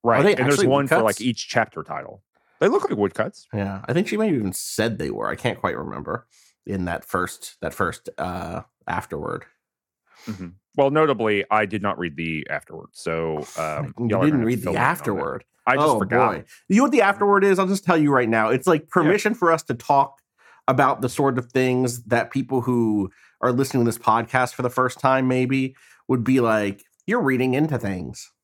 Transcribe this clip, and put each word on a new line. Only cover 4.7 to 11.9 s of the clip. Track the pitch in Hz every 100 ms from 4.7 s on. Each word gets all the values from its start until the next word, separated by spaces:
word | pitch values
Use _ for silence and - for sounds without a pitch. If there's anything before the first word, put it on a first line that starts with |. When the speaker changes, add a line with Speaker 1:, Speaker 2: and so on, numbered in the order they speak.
| - 113 107
Speaker 2:
they | 73
were. | 52 52
I |
can't | 67 123 101
quite | 98 -
remember | - - - - _ _ _ _
in | - 98 90
that | 85
first, | - 92 90 - - -
that | 82
first, | - 87 - - -
uh, | 90 90 85 85 - _ -
afterword. | - - 76 - - - _ _ _ _ _ _ _ -
Speaker 1:
Mm-hmm. | 98 90 92 _ -
Well, | 139
notably, | 151 156 120 110 104 95
I | 107 107
did | 107
not | 101